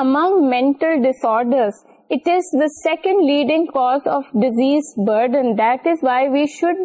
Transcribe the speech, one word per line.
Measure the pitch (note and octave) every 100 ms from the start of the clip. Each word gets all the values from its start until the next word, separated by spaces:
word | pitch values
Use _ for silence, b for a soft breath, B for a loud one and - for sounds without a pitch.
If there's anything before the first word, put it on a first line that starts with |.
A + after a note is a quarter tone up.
among | C4 C#4 F4+ F#4+ C4+
mental | B3 C4+ C#4 D#4+ D#4+
disorders, | B3 B3+ A#3 A3 A#3+ C4 G#3 - - b b
it | C4 E4+
is | F4+ F4+ C4+
the | D4+ -
second | E4 E4 F#4+ G4+ C#4+
leading | C#4+ C#4 D#4+ E4 C#4
cause | B3+ C#4 - C#4+
of | C4+ G#3+ B3+
disease | A#3 C4 D4+ D4 - G3+
burden. | G#3+ B3 C#4 B3+ A3
That | A3 C4 E4+
is | E4 C4
why | B3 C#4 C#4
we | D4 -
should | E4+ F4+